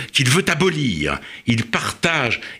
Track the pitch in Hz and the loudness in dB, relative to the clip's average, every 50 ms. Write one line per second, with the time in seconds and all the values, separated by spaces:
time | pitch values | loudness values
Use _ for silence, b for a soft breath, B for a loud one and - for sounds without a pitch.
0 | 131 B - - 135 127 131 185 190 - 170 147 185 190 165 151 143 120 92 76 | -10 B 0 2 4 4 4 2 2 2 2 2 2 2 2 2 0 0 0 0
1 | 73 71 71 - B B B B B - 117 113 - - - - - - - - | -2 -2 -2 -4 B B B B B 0 2 2 0 -2 -2 -2 -2 -4 -6 -2
2 | - 170 165 156 131 117 104 - B B B | -2 0 0 2 0 0 -2 -4 B B B